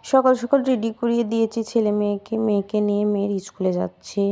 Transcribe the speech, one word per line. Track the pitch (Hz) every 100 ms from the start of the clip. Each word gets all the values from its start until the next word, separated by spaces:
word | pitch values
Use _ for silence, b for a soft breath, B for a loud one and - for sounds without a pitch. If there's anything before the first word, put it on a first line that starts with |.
| -
সকাল | 269 254 254
সকাল | 240 277
রেডি | 254 247 226
করিয়ে | 220 233 233
দিয়েছি | 214 226 220 233
ছেলে | 214 233 214
মেয়েকে, | 208 208 202 196 220
মেয়েকে | 220 202 196 214
নিয়ে | 208 202 208
মেয়ের | 202 202 202
স্কুলে | 185 _ 185
যাচ্ছি। | 180 180 _ - - 196